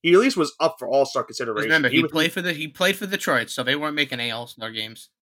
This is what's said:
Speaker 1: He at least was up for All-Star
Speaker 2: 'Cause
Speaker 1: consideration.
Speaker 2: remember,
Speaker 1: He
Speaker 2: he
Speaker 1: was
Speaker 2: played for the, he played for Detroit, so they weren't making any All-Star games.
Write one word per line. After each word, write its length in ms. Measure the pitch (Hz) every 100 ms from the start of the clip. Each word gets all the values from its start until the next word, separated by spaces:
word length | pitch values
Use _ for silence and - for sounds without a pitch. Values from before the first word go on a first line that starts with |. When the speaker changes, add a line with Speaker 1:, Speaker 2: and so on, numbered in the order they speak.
Speaker 1:
He 140 | 170
at 40 | 175
least 200 | 254 233
was 160 | 147 -
up 160 | 165 -
for 100 | 120
All-Star 340 | 135 135 135
Speaker 2:
'Cause 140 | 127 -
Speaker 1:
consideration. 320 | 120 107 107
Speaker 2:
remember, 220 | 160 131
Speaker 1:
He 80 | 139
Speaker 2:
he 40 |
Speaker 1:
was 80 | 160
Speaker 2:
played 220 | 156 165
for 80 | 180
the, 140 | 180
he 140 | 156 156
played 280 | - 185 190
for 80 |
Detroit, 460 | 202 196 - 135 113
so 120 | -
they 140 | 123 143
weren't 180 | 151
making 240 | 147 139 123
any 120 | 120
All-Star 400 | 113 120 - 110
games. 400 | 110 110 113 - _